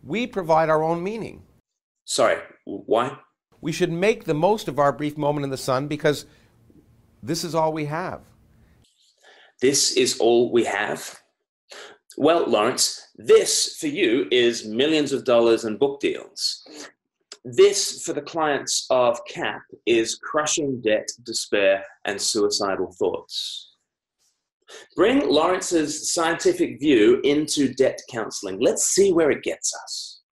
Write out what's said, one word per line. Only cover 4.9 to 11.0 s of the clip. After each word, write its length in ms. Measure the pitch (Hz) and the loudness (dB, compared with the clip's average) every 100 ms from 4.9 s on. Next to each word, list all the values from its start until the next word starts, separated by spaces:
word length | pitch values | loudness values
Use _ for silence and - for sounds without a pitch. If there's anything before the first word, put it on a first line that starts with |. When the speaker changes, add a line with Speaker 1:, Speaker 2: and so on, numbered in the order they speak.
Speaker 1:
brief 240 | 139 151 147 | 0 -6 -2
moment 280 | 147 147 | -2 -2
in 60 | 139 | -4
the 60 | 131 | -6
sun 300 | - 127 147 | -2 -2 -2
because 400 | 151 156 143 - _ _ _ _ _ _ _ _ _ | -2 0 -2 -6 _ _ _ _ _ _ _ _ _
this 220 | 107 165 | -8 -6
is 100 | 175 | -4
all 180 | 160 160 | -2 -2
we 140 | 156 147 | -2 -6
have. 340 | 156 180 95 - _ _ _ _ _ _ _ _ _ _ _ _ _ | -8 -8 -12 -16 _ _ _ _ _ _ _ _ _ _ _ _ _
Speaker 2:
This 320 | 127 139 - - | 0 2 0 2
is 220 | 123 - | 0 2
all 340 | 117 120 120 | 4 4 4
we 120 | 117 | 2
have? 560 | 110 98 104 - | 0 -2 -4 -6